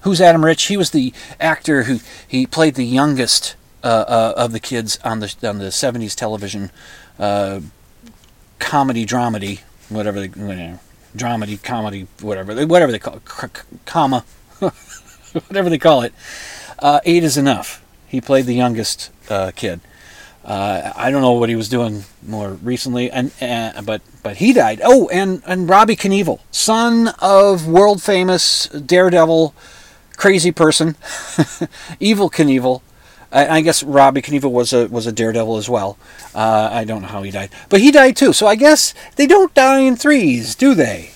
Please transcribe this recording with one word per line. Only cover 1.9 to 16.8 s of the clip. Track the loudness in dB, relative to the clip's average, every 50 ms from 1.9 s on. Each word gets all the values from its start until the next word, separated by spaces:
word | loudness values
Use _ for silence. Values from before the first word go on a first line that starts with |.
| -4 -6 -6 -10 -20 -20 -18 _
he | -4 -4 -4 -4
played | 0 0 0 0 0
the | -2 -4
youngest, | -2 0 0 0 0 0 -2 -2 -2 -2 -4 -4 -6 -16 -16 _ _ _ _ -4
uh, | 0 0 0 0 0
uh, | 0 0 0 0 -2 -2
of | -4 -4
the | -4 -10
kids | -10 -8 -8 -8 -6 -6 -10 -8 -6
on | -8 -8 -6
the, | -8 -10 -12 -10 -8
on | -8 -8 -8
the | -8 -8
seventies | -8 -4 -4 -4 -4 -4 -8 -8 -8
television, | -8 -8 -6 -6 -8 -10 -10 -10 -10 -12 -12 -14 _ -20 -20 -20 -20 -20 _ _ _
uh, | -4 -2 -2 -2 -4 -4 -6 -10 -14 -16 _ _ _ _ _ _ _ -20 _ _ _ _ _ _ _ _ _ _
comedy, | -10 -2 0 0 0 0 -2 -4 -4
dramedy, | -4 -4 -4 -4 -4 -4 -6 -8 -10 -12 -14 -16 _ _ _ _ _
whatever | -10 -6 -6 -6 -6 -6
they, | -10 -12
whatever, | -12 -12 -12 -10 -10 -10 -12 -14 -16 -18 _ _ _ _ _ _ _
dramedy, | -10 -8 -6 -6 -6 -6 -8 -10 -14
comedy, | -12 -10 -8 -8 -8 -8 -10 -12 -16 -18 _ _
whatever | -10 -10 -8 -8 -8 -10 -6
they, | -6 -2
whatever | 2 4 4 4 2
they | 0 -4
call | -8 -12 -14 -14
it, | _ -20
c-, | -16 -14 -14 -14
c-, | _ -20 -20 _ -20 -20 _
comma, | -6 -2 -2 0 0 0 -4 -6 _ -20 _
<laughs> | _ _ _ _
whatever | -8 -8 -8 -8 -20 _ -20 -20 _ _ -20 _ _ -12 -12 -12 -12 _ -6 -4 -2 -2
they | -2 2
call | 2 4 4 4
it. | 0 -4 -10 _ -20 -20 -18 -18 -18 -18 -18 -20 -20 -20 -20 -2